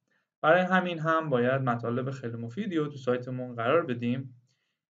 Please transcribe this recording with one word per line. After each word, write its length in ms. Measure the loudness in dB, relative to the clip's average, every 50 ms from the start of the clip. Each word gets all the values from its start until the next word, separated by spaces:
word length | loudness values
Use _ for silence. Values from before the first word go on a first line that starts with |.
| _ _ _ _ _ _ _ 0
برای 200 | 4 6 6 6
همین 380 | 6 4 4 2 2 2 -4 -2
هم 300 | 0 0 0 0 0 2
باید 320 | 2 2 2 2 2 2
مطالب 500 | 0 0 -2 -2 -2 -2 -2 -2 -2 -4
خیلی 260 | -6 -6 -8 -8 -8 -8
مفیدی 400 | -10 -8 -8 -6 -6 -2 -2 -2
رو 100 | -2 -2
تو 100 | -6 -6
سایتمون 580 | -2 -2 -2 -2 -2 -6 -8 -8 -8 -8 -6
قرار 300 | -2 0 2 2 2 2
بدیم 560 | 0 -4 -2 -2 -2 -2 -2 -4 -10 -14 -20 _ _ _ _ _ _ _ _ _ _